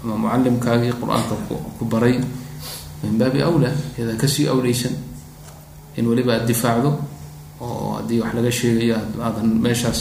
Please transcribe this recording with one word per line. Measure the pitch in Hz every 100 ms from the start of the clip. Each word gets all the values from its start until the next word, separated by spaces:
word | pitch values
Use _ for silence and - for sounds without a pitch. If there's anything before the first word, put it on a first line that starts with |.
ama | 117 110
mucallimkaagii | 110 120 127 120 120 120 120 120
Qur'aanka | 113 113 113 104 -
ku, | 110 - -
ku | 113
baray, | 113 120 127 - - - - - - - -
min | 104 110
baabi | 127 139
awla, | 143 170 - - - -
iyada | 117 110
ka | 143
sii | 147 143
awlaysan | 131 123 120 123 - - - - - - - - - - -
in | 117
weliba | 117 123
aad | 113 120
difaacdo | 120 123 117 139 147 - - - - - -
oo | 120 107 104 107
haddii | 110 117
wax | 113
laga | 117 120
sheegayo | 117 120 113 117 110
aad, | 104 -
aadan | 117 107 110 110
meeshaas | 120 120 117 -